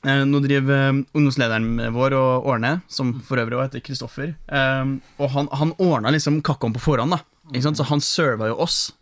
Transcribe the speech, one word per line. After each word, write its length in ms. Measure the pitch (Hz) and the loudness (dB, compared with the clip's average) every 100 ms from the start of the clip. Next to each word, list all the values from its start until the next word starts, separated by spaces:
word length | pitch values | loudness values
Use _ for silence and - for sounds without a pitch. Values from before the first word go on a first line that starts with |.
Eh, 220 | 135 139 139 | 2 2 2
nå 120 | 143 | 2
driver, 320 | 139 139 135 139 135 | 2 2 2 2 2
eh, 100 | 135 139 | 0 -2
ungdomslederen 760 | 151 143 131 117 110 113 117 113 | 2 2 2 0 0 0 0 -2
vår 200 | 117 135 | 0 2
og 300 | 135 131 127 131 | 2 2 2 0
Årne, 300 | 120 120 170 - | 0 0 -2 -4
som 260 | - 127 120 | -2 -2 -2
for 180 | 107 127 | -4 -4
øvrig 160 | 113 | -2
også 140 | 123 131 | -2 -4
heter 140 | 127 | -6
Kristoffer, 500 | - 127 123 - 147 151 - | -10 -10 -10 -10 -10 -10 -6
eh, 440 | 139 131 135 131 135 - - | 0 0 0 -2 -4 -8 -4
og 120 | 143 | -2
han, 180 | 139 147 | -2 -2
han 200 | 135 156 160 | -2 -2 2
ordnet 360 | 185 139 107 | 2 2 2
liksom 220 | 151 147 151 | 0 2 0
kakaoen 320 | 147 147 117 | 0 -2 -2
på 80 | 113 | -2
forhånd 280 | - 135 123 | 0 0 0
da, 80 | 175 - _ 160 | -2 -6 _ -8
ikke 140 | 127 139 | -2 -2
sant? 100 | 151 | 0
Så 80 | 135 | 0
han 160 | 147 | 0
serva 440 | - - 151 110 110 | 0 0 0 0 -2
jo 80 | 117 | -2
oss 300 | 170 - - - | -2 0 -4 -8